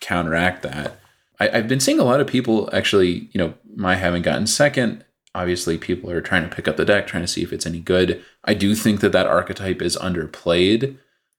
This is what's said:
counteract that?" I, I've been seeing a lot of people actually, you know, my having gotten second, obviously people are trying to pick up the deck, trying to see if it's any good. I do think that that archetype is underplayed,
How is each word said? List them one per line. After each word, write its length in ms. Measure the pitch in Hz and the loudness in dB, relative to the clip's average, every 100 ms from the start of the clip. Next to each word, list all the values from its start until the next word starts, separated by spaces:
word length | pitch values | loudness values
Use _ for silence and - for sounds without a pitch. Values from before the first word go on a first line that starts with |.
counteract 640 | - 90 85 82 90 - | -4 -2 0 0 0 -2
that?" 380 | 73 76 73 - _ _ _ - | -8 -8 -10 -12 _ _ _ -2
I, 100 | - 117 | 0 0
I've 80 | 113 | 0
been 140 | 135 | 0
seeing 180 | 269 311 | 2 2
a 60 | |
lot 160 | 139 135 | 4 2
of 80 | 143 | 2
people 420 | 127 120 110 - | 0 2 0 0
actually, 560 | 95 95 101 90 87 - | -2 2 4 4 0 -4
you 60 | - | -4
know, 160 | 82 - - | -4 -4 -16
my 220 | - 92 92 | -4 0 0
having 260 | 90 87 | 0 0
gotten 240 | 82 67 110 | 0 0 -2
second, 580 | - 143 143 117 - _ _ _ | 2 2 2 -2 -4 _ _ _
obviously 440 | 92 90 87 - 82 | -6 -4 -2 -2 -4
people 320 | - 90 - | -2 -4 -4
are 100 | 85 | -6
trying 280 | - 92 85 | 0 -2 -2
to 60 | |
pick 140 | - - | -4 -4
up 80 | 76 | 0
the 80 | |
deck, 220 | - 101 - | 2 2 0
trying 160 | 90 | -6
to 60 | 87 | -4
see 140 | - | -4
if 100 | 87 | -6
it's 140 | 87 82 | -6 -6
any 140 | 85 | -6
good. 420 | 82 92 92 87 - _ | 0 2 2 0 -6 _
I 100 | - | -2
do 200 | 101 98 | 0 2
think 260 | 110 117 101 | 2 2 2
that 120 | 101 | 2
that 140 | 92 92 | 4 4
archetype 540 | 87 90 92 95 90 | 2 0 -6 -4 -2
is 160 | 87 - | -2 -2
underplayed, 1000 | 92 87 78 - 87 87 92 113 135 135 _ _ _ | -2 -4 -4 -6 0 4 4 4 0 -8 _ _ _